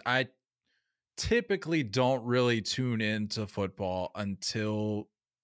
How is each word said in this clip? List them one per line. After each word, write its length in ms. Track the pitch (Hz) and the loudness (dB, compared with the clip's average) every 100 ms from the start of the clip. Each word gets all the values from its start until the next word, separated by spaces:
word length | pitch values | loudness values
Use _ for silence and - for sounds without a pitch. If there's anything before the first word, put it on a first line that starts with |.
| - | 0
I 220 | 127 127 _ _ _ _ _ _ _ _ - | 0 0 _ _ _ _ _ _ _ _ -8
typically 680 | - 233 233 196 156 160 | 0 2 2 -2 0 0
don't 420 | 117 113 127 131 | 0 2 2 2
really 380 | 117 127 123 117 | 2 4 4 2
tune 380 | 95 - 127 113 | 0 -2 0 0
into 460 | 107 107 107 113 104 | 0 0 -2 -4 -4
football 640 | - 95 - 95 92 90 | -4 -4 -4 -4 -2 -4
until 960 | - 101 98 - 110 107 107 107 104 - _ _ _ | -4 -6 -4 -4 -2 0 0 0 -2 -6 _ _ _